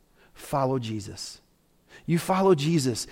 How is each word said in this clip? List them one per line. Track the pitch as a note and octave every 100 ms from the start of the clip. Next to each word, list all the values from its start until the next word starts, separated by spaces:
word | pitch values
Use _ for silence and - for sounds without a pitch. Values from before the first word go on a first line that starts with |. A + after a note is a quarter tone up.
| _ _ _
Follow | - - C#3+ C3 C3
Jesus. | A2+ G#2+ G2 F#2 - - _ _ _ _ _ - -
You | E3
follow | - F#3+ F#3+ D#3+
Jesus, | D3+ E3+ C3 A2 -